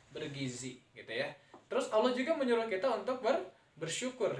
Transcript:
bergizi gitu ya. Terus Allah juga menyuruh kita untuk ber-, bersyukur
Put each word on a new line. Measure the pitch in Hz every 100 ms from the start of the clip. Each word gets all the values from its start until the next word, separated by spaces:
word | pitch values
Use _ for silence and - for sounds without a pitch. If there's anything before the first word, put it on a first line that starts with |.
| -
bergizi | - 143 139 131 120 131 120 _
gitu | 110 101
ya. | 113 - - - - -
Terus | 247 254
Allah | 220 247
juga | 247 285 320
menyuruh | 247 233 226
kita | 185 262
untuk | 220 202 262
ber-, | 214 339 - - _ -
bersyukur | 160 - 254 247 185